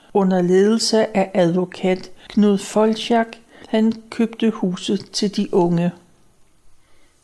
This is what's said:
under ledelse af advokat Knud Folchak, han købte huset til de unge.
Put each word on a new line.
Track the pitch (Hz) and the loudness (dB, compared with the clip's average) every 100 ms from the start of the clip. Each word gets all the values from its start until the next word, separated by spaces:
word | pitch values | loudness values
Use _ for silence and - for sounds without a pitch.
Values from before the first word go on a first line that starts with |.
| _ | _
under | 208 190 185 | 0 2 2
ledelse | 180 185 208 226 - 220 214 202 | 2 4 4 2 0 0 0 0
af | 190 | -2
advokat | 208 170 180 180 - 185 185 - - - | 2 2 0 -4 -4 -2 -2 -6 -20 -6
Knud | - 208 196 | 2 2 2
Folchak, | - 208 220 220 - 233 226 - _ - - | -2 0 0 0 -2 -2 -2 -8 _ -20 -4
han | 220 220 220 - | 0 0 -2 -6
købte | - 226 226 226 | -4 -4 -2 -2
huset | 214 190 180 - 196 - | 0 -4 -4 -4 -4 -4
til | - 208 208 | -6 -4 -4
de | 202 | -2
unge. | 196 175 170 175 - _ _ _ _ _ _ - - _ - - _ | 0 2 2 -2 -4 _ _ _ _ _ _ -20 -20 _ -20 -20 _